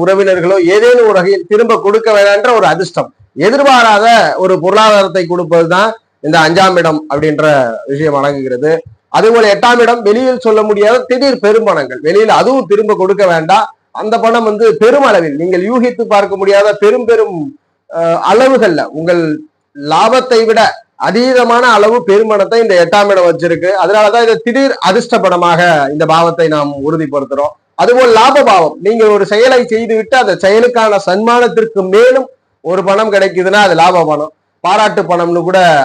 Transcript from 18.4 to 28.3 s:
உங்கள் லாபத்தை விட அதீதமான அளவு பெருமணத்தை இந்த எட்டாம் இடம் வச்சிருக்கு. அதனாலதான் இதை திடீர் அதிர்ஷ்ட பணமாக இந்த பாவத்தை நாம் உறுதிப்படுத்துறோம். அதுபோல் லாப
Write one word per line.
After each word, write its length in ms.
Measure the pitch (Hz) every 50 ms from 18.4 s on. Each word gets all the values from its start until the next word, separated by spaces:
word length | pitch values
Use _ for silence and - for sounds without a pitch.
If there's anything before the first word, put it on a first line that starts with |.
| 262 262 269 233 226 196 160 147 127 117
உங்கள் 320 | - 151 165 170 175 170 165 156 151 151 - - _ _ _ _ -
லாபத்தை 680 | 143 143 147 156 170 202 226 254 254 247 - 247 220 226
விட 160 | 220 220 226 214 165 - - - _ _ - -
அதீதமான 580 | 151 180 226 247 262 262 247 247 247 233 240 247 247 226
அளவு 240 | 208 208 214 233 247 -
பெருமணத்தை 500 | 196 196 208 226 214 214 202 196 180 226 233
இந்த 120 | 226 214 190 175
எட்டாம் 300 | 170 165 208 208 202 202
இடம் 160 | 196 190 180
வச்சிருக்கு. 420 | 170 165 147 160 170 170 151 160 180 202 190 175
அதனாலதான் 420 | 170 202 214 214 202 214 233 233
இதை 100 | 220 220 226 226
திடீர் 300 | 233 226 269 277 269 - - -
அதிர்ஷ்ட 280 | 180 190 240 240 - - 220 185
பணமாக 380 | 185 180 175 175 175 170 160 175 175 165 151 139 135
இந்த 140 | 147 151 165
பாவத்தை 400 | 151 156 165 170 170 165 170 165
நாம் 240 | 160 156 151 147 143 143 139 135
உறுதிப்படுத்துறோம். 640 | 151 165 160 160 139 135 143 139 120 139 143 143 151 - _ _ _ _
அதுபோல் 360 | - 175 214 247 254 254 240 226
லாப 300 | 220 233 269